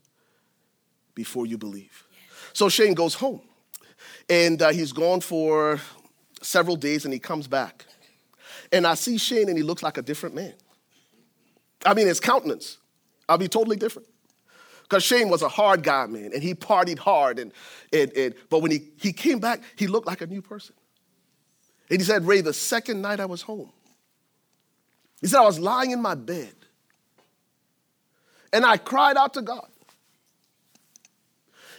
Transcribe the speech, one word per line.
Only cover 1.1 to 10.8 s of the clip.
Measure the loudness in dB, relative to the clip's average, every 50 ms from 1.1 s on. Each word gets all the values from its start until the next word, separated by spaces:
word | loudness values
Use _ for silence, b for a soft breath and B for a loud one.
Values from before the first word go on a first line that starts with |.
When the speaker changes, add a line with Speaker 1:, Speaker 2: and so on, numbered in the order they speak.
| _
Speaker 1:
before | -14 -12 -10 -6 -6 -6
you | -6 -6 -8
believe. | -10 -12 -14 -16 -18 _ _ -20 _ _ B
Speaker 2:
Yes. | B B B B B B B B
Speaker 1:
So | 0 2 2
Shane | 4 4 4 4 4
goes | 2 0 -2 -2
home, | -2 -4 -4 -4 -6 -14 _ _ _ _ _ -20 -20 B B B B B B B B B B
and, | 4 4 4 4 4 4
uh, | 4 2
he's | 4 2 -2 -6 -4
gone | -2 0 0 0 0
for | -2 -4 -4 -2 0 2 2 2 2 0 0 -2 B B B B B _ _ _ _ _ _ -16
several | -10 -2 0 0 2 2 -2 -2
days, | -2 -2 -2 -2 -4
and | -6 -8
he | -8
comes | -8 -8 -8 -8 -6 -4
back. | -4 -4 -4 -6 -10 _ -20 _ _ _ _ _ _ _ _ _ _ B B B B B B B
And | 2 2 4 4
I | 2
see | 0 -2 -4 -2 -2
Shane, | -2 0 2 2 2 2
and | 0 -2
he | -2
looks | -2 -4 -4 -6
like | -6 -6 -6
a |
different | -8 -8 -8 -8 -8 -10 -10
man. | -10 -12 -12 -14 _ _ _ _ _